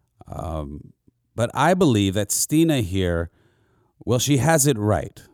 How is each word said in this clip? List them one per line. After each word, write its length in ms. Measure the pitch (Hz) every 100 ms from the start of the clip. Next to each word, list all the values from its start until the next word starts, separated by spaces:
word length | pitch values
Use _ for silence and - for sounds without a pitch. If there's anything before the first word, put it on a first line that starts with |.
| _ _ -
Um, 680 | - 82 80 71 73 - _ _ _ _
but 160 | - 117
I 200 | - 151
believe 400 | 185 165 107 98
that 180 | 95 98
Stina 480 | - - 151 165 143
here, 500 | 92 95 90 85 82 _ _ _ _ _ _ -
well, 140 | - 120
she 200 | 131 143
has 280 | 139 165 139
it 120 | 113
right. 440 | 104 90 - - -